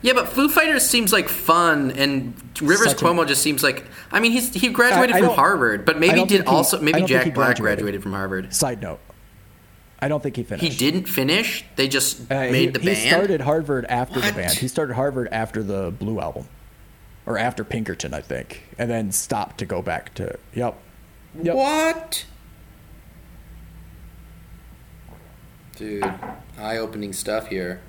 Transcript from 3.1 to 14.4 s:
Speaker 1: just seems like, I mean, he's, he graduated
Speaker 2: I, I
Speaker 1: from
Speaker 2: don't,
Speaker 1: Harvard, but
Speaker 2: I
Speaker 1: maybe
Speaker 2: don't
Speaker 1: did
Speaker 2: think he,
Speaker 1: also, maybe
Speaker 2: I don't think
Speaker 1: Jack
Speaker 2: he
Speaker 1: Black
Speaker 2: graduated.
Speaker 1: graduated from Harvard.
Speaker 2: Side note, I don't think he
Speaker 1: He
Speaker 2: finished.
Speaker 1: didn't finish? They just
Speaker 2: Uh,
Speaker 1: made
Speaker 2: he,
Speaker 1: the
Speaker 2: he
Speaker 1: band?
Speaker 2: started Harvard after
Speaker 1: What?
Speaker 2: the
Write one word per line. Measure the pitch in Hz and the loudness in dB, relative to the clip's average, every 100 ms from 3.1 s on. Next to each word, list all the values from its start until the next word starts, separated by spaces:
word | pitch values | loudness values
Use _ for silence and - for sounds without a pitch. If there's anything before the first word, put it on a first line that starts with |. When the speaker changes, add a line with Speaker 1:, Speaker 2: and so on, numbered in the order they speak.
| 175 156 | 2 2
Speaker 1:
just | 139 | 2
seems | 151 143 | 2 2
like, | 143 - - - - | 0 0 -10 -20 -4
I | 202 | 0
mean, | 226 | 2
he's, | 240 240 | 2 0
he | 185 247 | 0 0
graduated | 247 247 185 254 | 4 4 6 4
Speaker 2:
I, | 185 | 6
I | |
Speaker 1:
from | 240 | 4
Speaker 2:
don't, | 220 | 6
Speaker 1:
Harvard, | 151 190 117 104 | 4 4 2 2
but | 123 156 | 0 4
Speaker 2:
I | |
Speaker 1:
maybe | 170 175 | 4 4
Speaker 2:
don't | 190 | 4
Speaker 1:
did | 196 | 2
Speaker 2:
think | 170 | 4
he, | 156 | 4
Speaker 1:
also, | - - | 4 0
maybe | 151 156 | 2 2
Speaker 2:
I | |
don't | 185 | 2
think | 127 | 2
Speaker 1:
Jack | 131 | 2
Speaker 2:
he | |
Speaker 1:
Black | 123 117 120 | 2 2 2
Speaker 2:
graduated. | 107 104 | 0 -2
Speaker 1:
graduated | 101 98 | -4 -6
from | 98 | -6
Harvard. | 98 95 95 92 | -6 -4 -6 -4
Speaker 2:
Side | - 143 113 | -2 -2 -4
note, | 95 - - - - - - - - - - - | -10 -12 -16 -20 -20 -20 -20 -20 -20 -20 -20 -6
I | 139 | -4
don't | 147 | -2
think | 143 127 | -4 -6
he | |
Speaker 1:
He | 117 | -8
Speaker 2:
finished. | 101 165 120 | -4 -4 0
Speaker 1:
didn't | 131 180 180 | 0 0 -4
finish? | - 135 185 226 - - - | -2 0 0 -2 -6 -8 -2
They | 135 | 0
just | 135 135 - 120 | 2 0 -4 -4
Speaker 2:
Uh, | 135 | -2
Speaker 1:
made | 127 127 | 2 2
Speaker 2:
he, | 135 | 2
Speaker 1:
the | 127 | 2
Speaker 2:
he | 180 | 0
Speaker 1:
band? | 196 117 | 2 4
Speaker 2:
started | 180 196 165 | 4 4 2
Harvard | 135 156 147 131 117 | 2 0 0 -2 0
after | 120 127 131 | -2 -2 -2
Speaker 1:
What? | 107 | -2
Speaker 2:
the | 104 | -2